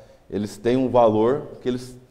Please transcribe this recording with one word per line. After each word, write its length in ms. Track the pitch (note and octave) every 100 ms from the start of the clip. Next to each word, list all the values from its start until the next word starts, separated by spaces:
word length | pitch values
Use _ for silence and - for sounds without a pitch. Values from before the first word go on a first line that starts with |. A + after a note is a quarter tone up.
| - - -
eles 280 | G#2 G#2 -
têm 200 | A2+ B2+
um 120 | B2+
valor 680 | A#2+ A2+ G#2+ A2+ D3 - -
que 80 | B2
eles 280 | B2+ - - -